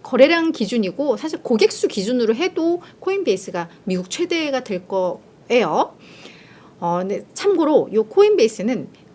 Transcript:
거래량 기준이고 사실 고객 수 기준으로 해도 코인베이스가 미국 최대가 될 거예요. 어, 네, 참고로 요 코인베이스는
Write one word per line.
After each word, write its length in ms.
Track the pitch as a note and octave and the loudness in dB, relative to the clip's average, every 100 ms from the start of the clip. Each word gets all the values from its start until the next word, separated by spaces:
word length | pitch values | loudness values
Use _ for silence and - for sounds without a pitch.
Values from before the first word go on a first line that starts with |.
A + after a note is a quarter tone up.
거래량 500 | - B3 C#4+ E4+ E4 | -2 4 6 6 0
기준이고 640 | - G3+ A#3+ F#3+ - D4 G#3+ | -4 -4 -2 -4 -4 -2 -2
사실 260 | D#4 E4+ | -4 -8
고객 280 | - A3+ G#4 | -2 2 2
수 160 | - - | 0 -4
기준으로 460 | - F#3+ B3+ A3 | -2 -2 0 0
해도 480 | A3+ F4+ F4+ E4 F4 - - | 0 -2 0 -2 -2 -6 -10
코인베이스가 680 | - G4 D#4+ F#3+ - F3 E3 - | -6 -2 -2 -2 -4 -8 -8 -10
미국 260 | - F#3 F#3 | -6 -6 -6
최대가 540 | - F4 E4+ D4+ C4 | -6 -4 -2 -2 -4
될 240 | B3+ F3+ - | -4 -8 -4
거예요. 1080 | F#3+ F3+ - - - - A#3+ F3+ F#3 - - - - - - - - - - | -4 -4 -6 -16 -20 0 0 2 0 -2 -6 -20 -20 -20 -20 -20 -20 -20 -8
어, 240 | E3+ F3 F#3+ | -4 -2 -4
네, 180 | G3+ - - | -8 -8 -2
참고로 540 | G#4 F4+ D#4 C4+ C#3+ | 0 2 4 4 2
요 120 | G#3+ G#3+ | -2 0
코인베이스는 840 | - G#4 G4 A3 - G3+ A3+ C3 - - | 4 6 6 2 0 -4 -4 -8 -18 -18